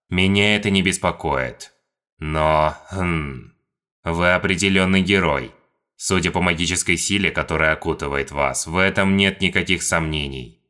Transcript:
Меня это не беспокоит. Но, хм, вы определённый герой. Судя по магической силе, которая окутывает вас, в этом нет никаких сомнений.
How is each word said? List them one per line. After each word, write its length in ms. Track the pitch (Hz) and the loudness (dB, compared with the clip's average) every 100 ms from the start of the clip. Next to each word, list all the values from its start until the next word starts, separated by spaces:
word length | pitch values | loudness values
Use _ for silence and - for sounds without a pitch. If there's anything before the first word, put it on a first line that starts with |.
| _ | _
Меня 460 | 87 95 101 104 104 | 0 2 4 2 2
это 160 | 101 | 2
не 100 | 98 | 0
беспокоит. 920 | 92 92 90 82 78 69 62 - - _ _ _ _ _ | 2 0 -2 -2 -2 -2 -4 -8 -18 _ _ _ _ _
Но, 580 | 78 78 78 78 76 - - | -4 0 2 4 2 -2 -8
хм, 640 | 95 92 82 73 65 - _ _ _ _ _ | -4 -2 -2 -4 -10 -16 _ _ _ _ _
вы 300 | 82 82 87 | -6 0 4
определённый 720 | 90 95 92 98 95 92 95 | 4 2 0 2 2 4 2
герой. 500 | 92 98 85 69 60 - _ _ _ - | 4 2 2 0 -4 -14 _ _ _ -12
Судя 360 | - 92 87 | -2 0 0
по 100 | 85 | 0
магической 560 | 90 82 87 90 - 87 | 0 0 -2 -2 0 -2
силе, 320 | - 98 95 | 0 -2 0
которая 440 | - - 80 80 | -2 -2 0 0
окутывает 580 | 78 - 78 73 69 67 | 0 -2 -4 -4 -4 -4
вас, 340 | 71 69 64 - | -2 -2 -2 -4
в 120 | 87 | 0
этом 380 | 95 95 98 98 | 0 2 2 2
нет 260 | 98 95 | 2 0
никаких 420 | 92 95 87 87 | -2 0 -2 -2
сомнений. 760 | - 85 78 76 71 67 60 - _ | 0 -2 -2 -4 -6 -8 -12 -18 _